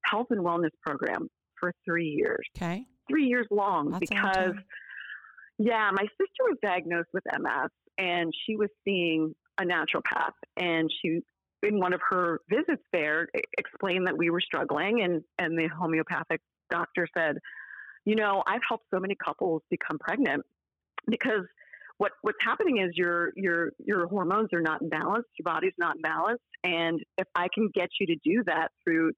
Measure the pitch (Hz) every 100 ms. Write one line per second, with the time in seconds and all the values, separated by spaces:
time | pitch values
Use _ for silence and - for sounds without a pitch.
0 | - 208 247 226 175 170 165 _ - 139
1 | - - - _ _ - 175 - - 170
2 | 165 147 - - - - 175 185 254 _
3 | - 294 269 247 220 208 202 175 147 175
4 | - 202 196 190 185 202 - - - -
5 | - - - - - _ 220 226 214 196
6 | 208 - 392 - 508 294 208 180 160 170
7 | 165 - - - 139 127 135 _ _ -
8 | 185 175 165 156 - 214 208 _ - 196
9 | 170 160 156 160 _ - 185 175 151 -
10 | - - - - - - 180 165 160 -
11 | 165 170 - _ _ _ 202 208 180 180
12 | - 185 175 160 - 214 330 302 _ 180
13 | 151 156 170 - - - - - 190 185
14 | 185 156 170 170 - 156 - 151 185 233
15 | 185 170 170 - 170 165 160 160 170 160
16 | 156 165 160 160 _ _ _ 170 175 -
17 | 170 - 160 143 - - - - - -
18 | - 220 214 196 - 220 - 226 _ 185
19 | 190 196 - - 190 160 _ - - 151
20 | - 208 254 143 - _ _ _ _ -
21 | - 240 262 214 180 _ - - - -
22 | 202 - 202 208 226 247 381 240 185 165
23 | 175 170 170 - 196 170 170 - - 202
24 | 175 202 170 202 220 175 160 156 165 156
25 | 170 214 240 - 180 160 185 185 170 156
26 | 156 160 180 240 _ - 180 170 165 170
27 | - - 185 - 180 - 214 190 180 -
28 | 185 165 151 208 202 156 160 _ - 165
29 | 160